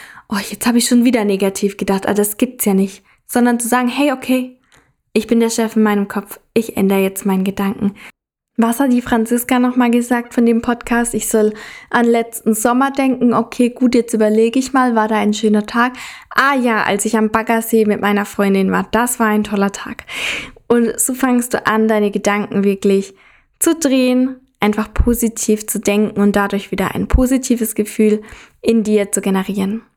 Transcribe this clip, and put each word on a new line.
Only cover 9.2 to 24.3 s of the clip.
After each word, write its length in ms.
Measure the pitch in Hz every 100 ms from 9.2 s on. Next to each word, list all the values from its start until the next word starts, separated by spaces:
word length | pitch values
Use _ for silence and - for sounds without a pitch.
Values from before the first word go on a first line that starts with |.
| 220 240 240 254
nochmal 320 | 247 247 240
gesagt 440 | 240 240 240 240
von 100 | -
dem 160 | 233 226
Podcast? 540 | 233 233 - 240 233
Ich 140 | 220 -
soll 260 | 220 214 214 - - -
an 160 | 247
letzten 480 | 233 233 226 - -
Sommer 380 | 214 247 247 277
denken. 420 | 269 269 247 247
Okay, 380 | 220 226 - 240
gut, 240 | 240 254
jetzt 180 | 240 226
überlege 460 | 220 214 214 226 262
ich 160 | 254
mal, 200 | 269 254
war 140 | 226 220
da 80 | 214
ein 160 | 208
schöner 320 | 214 220 214
Tag? 300 | 208 240 247 254 - - -
Ah 260 | - 269 277
ja, 260 | 240 220
als 240 | - 202 220
ich 100 | 220
am 140 | 214
Baggersee 560 | 220 220 226 226 226 214
mit 160 | 202
meiner 240 | 202 208 202
Freundin 440 | - 202 190 190
war, 160 | 185 190
das 280 | 220 240 -
war 100 | 220
ein 160 | 214
toller 280 | 214 202 196
Tag. 320 | - - - - - - - - - -
Und 320 | 240 233 -
so 140 | -
fangst 400 | 254 262 247 240
du 120 | 202 -
an, 220 | 220 220
deine 220 | 214 208
Gedanken 520 | 208 202 202 196 202
wirklich 520 | 196 196 202 196 196 - _ _ _ -
zu 160 | 330 330
drehen, 640 | 277 262 254 254 262